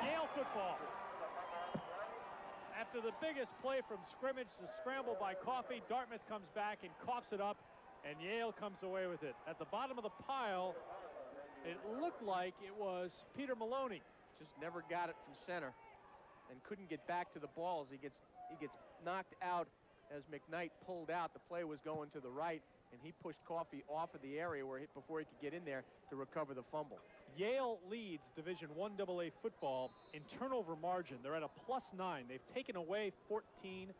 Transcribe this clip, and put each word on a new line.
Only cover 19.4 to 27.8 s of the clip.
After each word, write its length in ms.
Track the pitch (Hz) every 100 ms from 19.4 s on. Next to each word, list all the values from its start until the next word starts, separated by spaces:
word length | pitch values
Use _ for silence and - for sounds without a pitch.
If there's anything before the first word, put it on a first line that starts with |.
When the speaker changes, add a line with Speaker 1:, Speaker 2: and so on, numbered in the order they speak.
Speaker 2:
out 260 | 185 175 170 - - - - 147
as 60 | 139
McKnight 380 | 147 - 160 170 - -
pulled 240 | 180 156
out. 240 | 170 165
The 80 | - -
play 140 | 175 170
was 140 | 151
going 280 | 156 156 147
to 100 | 151
the 80 | 131
right, 320 | 131 165 160 - - -
and 80 | 123
he 80 | 147 170
pushed 200 | 180 151 -
Coffey 380 | 165 165 143 143
off 240 | 151 165
of 80 | 151
the 180 | 135 147
area 260 | 175 151 135
where 140 | 131
he, 60 | 151
before 260 | - 131 160
he 60 | 156
could 160 | -
get 120 | 147
in 120 | 165 170
there 180 | 135 120 - -
to 60 | 135
recover 380 | 131 165 147
the 100 | 131 120
fumble. 280 | 151 151 101 - - - 139
Speaker 1:
Yale 440 | 202 262 247 214